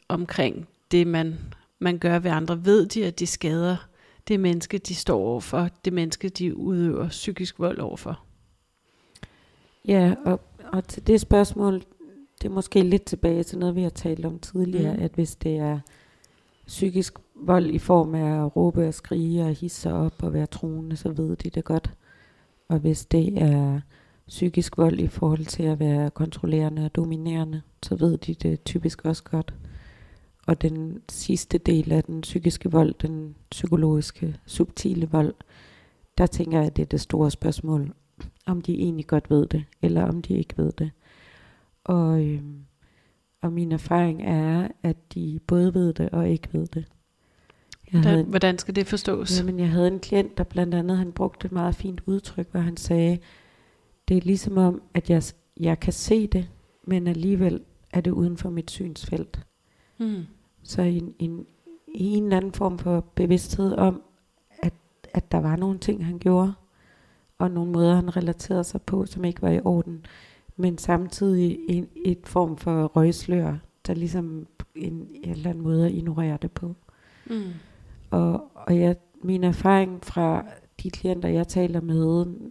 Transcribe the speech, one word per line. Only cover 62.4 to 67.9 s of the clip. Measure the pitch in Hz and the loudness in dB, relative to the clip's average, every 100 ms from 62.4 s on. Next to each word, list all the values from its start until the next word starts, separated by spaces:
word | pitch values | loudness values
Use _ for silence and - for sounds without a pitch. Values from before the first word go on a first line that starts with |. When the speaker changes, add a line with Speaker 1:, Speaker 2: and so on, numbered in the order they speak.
| 190 | 0
Speaker 2:
form | - 196 180 | -2 -2 -2
for | 180 175 - - | 0 -2 0 0
bevidsthed | 180 180 - - 196 | 4 2 2 -2 0
om, | - 190 180 - _ _ _ _ - | 4 2 2 -4 _ _ _ _ -4
at, | 170 - _ _ - | -4 -4 _ _ -6
at | - - | -4 0
der | 170 | 0
var | 156 165 | 2 2
nogle | 190 190 | 0 -2
ting, | - 208 170 | -2 -2 -4
han | 175 | -2
gjorde, | 185 180 190 196 _ _ _ _ _ _ _ - | 4 4 4 -2 _ _ _ _ _ _ _ -4
og | 180 | -2
nogle | 175 175 | 0 0
måder, | 170 170 | 4 6